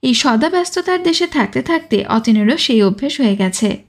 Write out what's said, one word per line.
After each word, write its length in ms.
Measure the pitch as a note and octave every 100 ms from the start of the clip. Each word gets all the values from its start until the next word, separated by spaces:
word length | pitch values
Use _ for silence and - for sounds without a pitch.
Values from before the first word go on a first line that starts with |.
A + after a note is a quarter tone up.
এই 120 | B3+
সদা 360 | A#3+ D4 A3+ D4+
ব্যস্ততার 540 | F4+ F4+ - F4+ F4+
দেশে 240 | F4 E4 F4
থাকতে 340 | D#4 A3 B3+
থাকতে 440 | B3+ E4 E4 G#3 G3+
অতীনেরও 480 | A3+ A3+ G#3+ G#3+ D#4
সেই 260 | - A3+
অভ্যেস 380 | G3+ G3+ C#4 C#4+
হয়ে 140 | B3 G3+
গেছে। 420 | F#3 F3+ G#3+ -